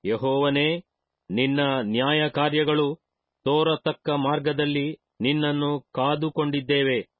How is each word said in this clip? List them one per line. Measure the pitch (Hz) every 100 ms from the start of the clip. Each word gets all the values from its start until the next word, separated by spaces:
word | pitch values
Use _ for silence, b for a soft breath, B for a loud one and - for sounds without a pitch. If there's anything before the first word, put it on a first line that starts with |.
ಯೆಹೋವನೇ, | 92 113 131 135 143 143 151 170 - _ _ _ -
ನಿನ್ನ | 101 139 139 143 131
ನ್ಯಾಯ | 107 113 135 151 151
ಕಾರ್ಯಗಳು | 143 147 151 147 151 147 160 _ _ _ _ 135
ತೋರತಕ್ಕ | 151 160 151 165 156 156
ಮಾರ್ಗದಲ್ಲಿ | 143 139 147 143 143 147 143 143 156 _ _
ನಿನ್ನನ್ನು | 123 151 147 147 143 147 _
ಕಾದುಕೊಂಡಿದ್ದೇವೆ. | - 135 151 156 160 147 143 127 143 135 123 -